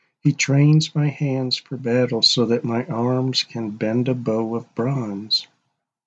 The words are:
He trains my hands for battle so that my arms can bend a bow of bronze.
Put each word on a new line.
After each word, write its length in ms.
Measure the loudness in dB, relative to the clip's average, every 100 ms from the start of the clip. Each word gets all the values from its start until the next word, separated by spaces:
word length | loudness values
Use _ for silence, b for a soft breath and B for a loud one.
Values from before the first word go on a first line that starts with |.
| _ _
He 100 | 0
trains 600 | 0 0 4 6 4 2
my 140 | 0 -2
hands 480 | -2 -4 -2 -4 -6
for 200 | -8 -8
battle 440 | -2 0 2 2
so 240 | 2 4 2
that 180 | 0
my 200 | 0 -2 -2
arms 560 | -2 0 0 0 -2
can 260 | -6 -6 -6
bend 380 | -4 -2 0 0
a 60 |
bow 400 | -2 0 -2 -2
of 200 | -4 -6
bronze. 720 | -4 -2 -2 -4 -6 -2 -4 -4 _ _ _ _ _